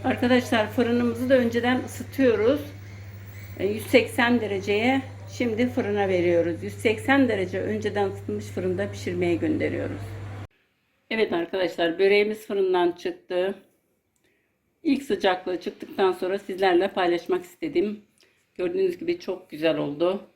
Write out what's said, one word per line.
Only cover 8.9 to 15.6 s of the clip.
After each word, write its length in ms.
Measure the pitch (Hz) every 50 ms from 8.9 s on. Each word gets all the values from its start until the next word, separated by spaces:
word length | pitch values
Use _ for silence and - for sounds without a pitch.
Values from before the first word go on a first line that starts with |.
pişirmeye 440 | - - - - 180 180 180 175 170
gönderiyoruz. 680 | 156 160 160 156 156 156 151 139 139 143 - - - - - - - - - - - - - _ _ _ _ _ _ _ _ _ _ _ _
Evet 240 | 233 220 214 - 202
arkadaşlar, 640 | 170 170 - - 190 185 170 175 - 170 170 165 175
böreğimiz 480 | 196 196 202 208 208 214 214 214 -
fırından 440 | - 214 196 190 185 185 180 175 170
çıktı. 640 | 170 - - 190 175 - _ _ 185 180 180 196 202 - _ _ _ _ _ _ _ _ _ _ _ _ _ _ _ _ _ _ _ _ _ _ _ _ -
İlk 200 | 320 277 240 -
sıcaklığı 560 | - 208 185 - 196 180 185 - 185 180
çıktıktan 520 | 175